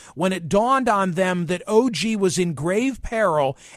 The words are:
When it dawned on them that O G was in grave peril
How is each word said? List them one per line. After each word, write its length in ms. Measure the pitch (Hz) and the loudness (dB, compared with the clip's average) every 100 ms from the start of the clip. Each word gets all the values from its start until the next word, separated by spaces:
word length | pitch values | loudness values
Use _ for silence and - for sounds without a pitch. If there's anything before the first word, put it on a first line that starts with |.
| - | -16
When 200 | - 185 | -4 -2
it 160 | 185 160 | -2 0
dawned 400 | 196 240 269 240 | 2 4 2 2
on 220 | 202 185 | 0 0
them 340 | 165 185 180 165 | 0 0 0 -2
that 160 | 180 - | -4 2
O 220 | 220 254 | 2 2
G 260 | 160 220 | 0 -2
was 240 | 220 190 170 | 0 0 0
in 140 | 175 | -2
grave 480 | 135 160 202 269 247 | -2 -2 0 -2 -4
peril 560 | - 226 202 151 135 - - | -6 0 2 2 0 -4 -14